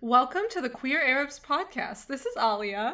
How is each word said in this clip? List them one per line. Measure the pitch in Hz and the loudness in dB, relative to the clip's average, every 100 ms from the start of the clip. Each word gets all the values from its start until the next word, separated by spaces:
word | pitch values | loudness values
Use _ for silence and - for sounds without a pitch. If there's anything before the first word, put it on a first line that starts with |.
Welcome | 233 247 262 359 440 | 6 6 6 0 -2
to | 381 | -2
the | 254 | -4
Queer | 240 262 302 | -4 -2 2
Arabs | 285 262 285 - | 2 2 0 -6
podcast. | - 294 370 262 - 208 - | -4 -2 -2 -6 -8 -8 -8
This | 269 466 | -6 -6
is | 494 | 0
Alia. | 226 208 208 196 226 | 0 2 -2 -2 -2